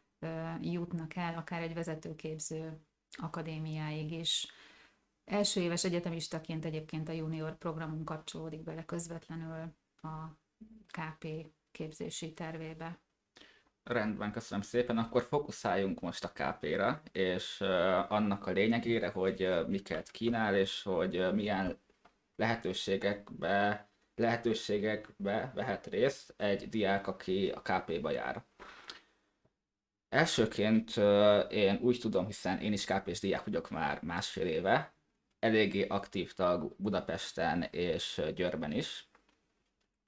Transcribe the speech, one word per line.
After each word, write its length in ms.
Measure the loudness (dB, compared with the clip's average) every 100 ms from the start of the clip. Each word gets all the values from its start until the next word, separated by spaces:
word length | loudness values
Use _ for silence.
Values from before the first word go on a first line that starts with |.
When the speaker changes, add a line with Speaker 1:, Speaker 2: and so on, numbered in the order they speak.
| _ -12
Speaker 1:
ö, 320 | -8 -6 -6 -6
jutnak 560 | -2 -2 -2 -4 -6 -4
el 200 | -4 -4
akár 260 | -6 -6
egy 120 | -4
vezetőképző 1080 | -4 -4 -6 -8 -8 -8 -6 -6 -6 -8 -10 _ _ _
akadémiáig 1040 | -10 -8 -6 -6 -6 -4 -4 -4 -4 -4
is. 340 | -4 -2 -2 -4 -12 -20 -20 -20 _ _ _
Első 360 | -2 2 2 2
éves 240 | 2 2
egyetemistaként 800 | 2 0 -2 -4 -6 -8 -6 -4
egyébként 440 | -4 -6 -6 -6 -6
a 40 |
junior 460 | -4 -4 -4 -4 -6
programunk 460 | -6 -6 -6 -6
kapcsolódik 580 | -6 -8 -8 -10 -8 -8
bele 220 | -10 -10
közvetlenül 880 | -6 -6 -6 -8 -10 -10 -8 -8 -10 -14 _ _
a 60 | -12 -10 -12 -16 _ _ -20 -20 -16
K 320 | -10 -8 -8
P 80 | -8 -8 -10 _ _
képzési 640 | -10 -10 -6 -8 -6 -8
tervébe. 640 | -8 -8 -8 -10 -10 -10 -12 _ _ _ -20 -20 -20 _ _
Speaker 2:
Rendben, 500 | -2 0 0 -2 -4
köszönöm 320 | -4 -4 -4
szépen. 340 | 0 2 2 2
Akkor 240 | 2 2
fókuszáljunk 760 | 2 -2 -2 -4 2 2 2 0
most 240 | -4 -4
a 80 | -8
K 260 | -2 -2 -2
P-re, 420 | -2 2 2 0 -6
és, 480 | 0 2 2 -2 -4
ö, 400 | 2 4 4 4 4
annak 380 | 2 2 0 0
a 40 |
lényegére, 580 | 2 4 4 2 2 2
hogy, 340 | 2 0 2
ö, 240 | 2 2 2
miket 440 | -2 -2 -6 -6
kínál, 460 | -2 0 2 4 4
és 260 | 4 0
hogy, 340 | 0 2 2 2
ö, 160 | 2
milyen 520 | 2 2 0 0 -4 _ _ -20 _ _ -2
lehetőségekbe, 1500 | 0 0 0 -4 0 2 2 0 -6 -4 2 4 4 0 -6 _ _
lehetőségekbe 1400 | 0 2 2 2 0 0 0 2 0 -4 -6 -2 0 -2
vehet 320 | -4 -2 -2 -2
részt 480 | 2 4 2 -12 -2
egy 320 | 0 0 0
diák, 380 | 2 4 2 0
aki 440 | -6 0 2 2
a 120 | 0
K 220 | 0 -2
P-ba 260 | 0 -2 0
jár. 340 | -2 -2 -6 -8 _ -20 -18 -18 -18 _ _ _ _ _ _ _ _ _ _ -2
Elsőként, 880 | 2 4 4 2 4 4 4 2 4
ö, 420 | 6 8 8 8
én 380 | 4 4 4 4
úgy 160 | 4 4
tudom, 260 | 2 0 0
hiszen 320 | -2 -2 0
én 140 | 0
is 120 | 0
K 200 | 2 0
P-s 160 | 0 -2
diák 240 | 0 0
vagyok 260 | 0 -4 -2
már 320 | -2 -2 -2
másfél 440 | -4 -4 -4 -2 -2
éve, 460 | 0 4 2 2 _ _ _ _ -2
eléggé 480 | 4 6 4 2 0
aktív 480 | -2 -2 -6 -6
tag 400 | 0 2 2 -2 -4
Budapesten 840 | 0 0 -2 -6 -6 -2 0 0
és, 560 | -2 0 0 0 -2 -2
ö, 140 | -2
Győrben 400 | 0 0 0 -2
is. 360 | -2 -4 -8 -14 _ _ _ _ _ _ _ _ _